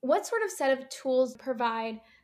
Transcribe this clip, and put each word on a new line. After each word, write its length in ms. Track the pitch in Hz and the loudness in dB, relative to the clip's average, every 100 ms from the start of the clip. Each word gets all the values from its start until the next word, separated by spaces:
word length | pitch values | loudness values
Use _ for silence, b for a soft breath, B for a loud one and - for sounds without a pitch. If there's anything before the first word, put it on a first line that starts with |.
What 240 | 254 339 - | 4 2 2
sort 160 | 453 | -2
of 80 | 427 | -2
set 280 | - 277 262 | 0 0 0
of 100 | 262 | -2
tools 480 | - 269 254 254 - | -8 0 2 2 0
provide 640 | 262 240 240 226 226 220 B B | -6 -2 0 0 -6 -8 B B